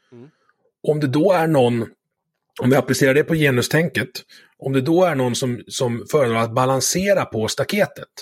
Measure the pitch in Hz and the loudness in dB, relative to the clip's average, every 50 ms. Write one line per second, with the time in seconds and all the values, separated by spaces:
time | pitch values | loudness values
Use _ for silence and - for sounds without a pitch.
0 | _ _ 127 117 127 156 _ _ _ _ _ _ _ _ _ _ - 156 151 151 | _ _ -20 -20 -20 -20 _ _ _ _ _ _ _ _ _ _ -4 -2 0 0
1 | 151 135 120 147 170 202 180 165 165 160 156 135 123 120 120 117 113 - - _ | 0 0 0 2 2 2 2 2 2 2 2 2 2 2 0 -2 -4 -6 -10 _
2 | _ _ _ _ _ _ _ _ _ _ _ - 131 123 135 139 123 - 127 - | _ _ _ _ _ _ _ _ _ _ _ -4 0 2 2 2 2 0 0 2
3 | 143 135 127 151 147 - 165 156 151 139 127 123 110 - - 156 170 - - 107 | 2 2 2 2 0 0 0 2 2 2 2 0 0 0 0 0 0 0 -2 -4
4 | 117 - - - - _ - - - _ _ _ - 135 135 135 127 156 165 180 | -6 -6 -10 -16 -18 _ -20 -20 -20 _ _ _ -8 -2 -2 -2 0 2 2 2
5 | 185 175 151 131 127 123 117 - 135 123 120 110 - - - - 135 120 117 113 | 2 2 2 0 -2 -2 -2 -2 -4 -4 -4 -6 -10 -12 -6 -4 -4 -4 -4 -6
6 | - - - 151 131 117 113 113 113 113 113 131 127 131 135 131 123 - - 175 | -6 -2 0 0 2 2 0 -2 -2 -2 0 0 0 2 0 0 -2 -2 -2 0
7 | 190 202 196 170 127 - - 113 107 107 - - - - 202 208 190 - - - | 2 2 2 2 2 -2 -4 -4 -4 -2 -2 -4 -4 -2 0 0 0 0 -2 -10
8 | - - _ - | -20 -18 _ -20